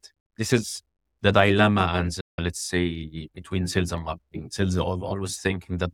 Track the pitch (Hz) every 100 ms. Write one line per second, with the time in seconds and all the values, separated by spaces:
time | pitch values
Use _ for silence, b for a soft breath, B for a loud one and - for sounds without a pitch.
0 | - _ _ - 110 120 104 - - _
1 | _ _ 101 101 101 101 107 101 90 87
2 | 87 90 - - 87 - - 90 87 82
3 | 78 78 78 - - 95 87 95 87 82
4 | 80 85 _ 80 80 - 95 90 82 92
5 | 95 98 95 - 95 92 - 87 87